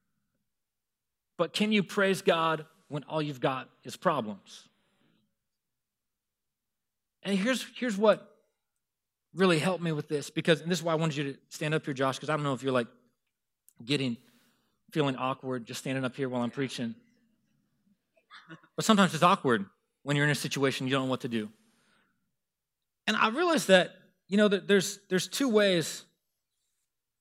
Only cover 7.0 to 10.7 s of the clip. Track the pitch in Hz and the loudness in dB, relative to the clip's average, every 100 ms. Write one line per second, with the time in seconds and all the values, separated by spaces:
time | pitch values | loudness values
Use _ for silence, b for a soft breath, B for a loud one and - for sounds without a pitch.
7 | _ _ 185 196 220 254 - - 247 196 | _ _ -4 -2 0 -2 -6 -8 -6 2
8 | 214 180 - _ _ _ _ _ _ _ | 4 4 -2 _ _ _ _ _ _ _
9 | _ _ _ 151 185 160 185 175 170 151 | _ _ _ 0 4 4 2 -2 -2 -4
10 | - 147 139 - 156 156 160 | -2 -6 -4 -4 2 2 2